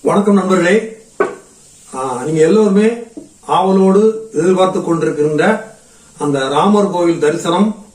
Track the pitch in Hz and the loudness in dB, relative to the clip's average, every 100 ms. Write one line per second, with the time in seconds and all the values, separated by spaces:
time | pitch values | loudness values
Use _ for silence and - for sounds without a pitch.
0 | - 196 202 202 185 185 170 214 220 - | 0 0 2 0 2 0 2 0 -2 -16
1 | - _ - - - _ - - - 131 | -20 _ -6 -6 -20 _ -20 -20 -16 -10
2 | 131 123 127 156 160 208 208 196 220 240 | -8 -6 -6 0 2 4 2 2 2 -2
3 | - - - _ - - 190 190 190 196 | -12 -18 -20 _ -4 0 2 2 4 4
4 | 220 220 - 143 175 185 185 180 165 165 | 2 0 -6 -2 0 2 0 0 -2 -2
5 | 151 143 151 151 185 220 - - _ - | -2 -2 -2 0 0 -2 -6 -20 _ -20
6 | - - 147 139 135 143 196 208 196 175 | -20 -8 -4 -4 -2 0 2 2 0 0
7 | 170 160 147 165 - 180 214 202 - | -2 0 -2 -2 -4 0 -2 -2 -16